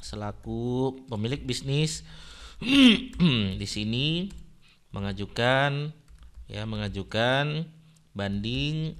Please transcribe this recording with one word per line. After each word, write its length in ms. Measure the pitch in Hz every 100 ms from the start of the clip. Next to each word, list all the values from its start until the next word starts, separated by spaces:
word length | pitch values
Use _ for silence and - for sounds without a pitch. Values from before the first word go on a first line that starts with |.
selaku 960 | - 110 104 107 - 113 120 123 131 131 -
pemilik 400 | 104 110 139 131
bisnis 560 | 123 135 143 156 - - - - - - -
<clears throat> 1040 | 220 277 262 214 - - 170 123 98 98
di 60 | 101
sini 640 | - 107 117 147 165 196 - - - - - _
mengajukan, 1040 | 101 98 98 98 - 120 135 143 139 147 156 - - - - -
ya, 160 | 104 110
mengajukan 1040 | 107 104 98 92 110 120 131 147 151 160 - - - _ 101
banding 800 | 98 98 107 127 143 156 160 -